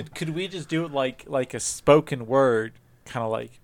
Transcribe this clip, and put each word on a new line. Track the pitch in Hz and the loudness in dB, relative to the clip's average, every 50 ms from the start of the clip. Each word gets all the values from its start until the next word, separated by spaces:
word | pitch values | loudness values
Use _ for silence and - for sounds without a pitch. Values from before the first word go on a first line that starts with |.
| - | -2
could, | - - | -4 -8
could | - 170 160 | -8 -6 -6
we | 151 175 190 185 | -4 -4 -6 -6
just | 190 175 147 - | -8 -10 -6 -4
do | 160 160 170 | -2 -2 -2
it | 160 | -2
like, | 143 139 131 131 123 - - | -2 0 -2 -2 -4 -8 -10
like | - 143 131 127 - - | -4 -2 -2 -2 -2 -6
a | 113 | -6
spoken | - - - - - - 143 156 - - 147 127 117 | -6 -6 -6 0 6 6 6 6 6 2 -6 -8 -4
word, | 110 131 135 135 127 117 110 110 113 - - _ _ _ _ _ | 0 2 4 4 4 4 2 0 -4 -8 -16 _ _ _ _ _
kinda | - - 123 113 110 | -10 -6 -4 -2 -2
like, | 110 117 120 120 - - | -2 -4 -6 -10 -14 -20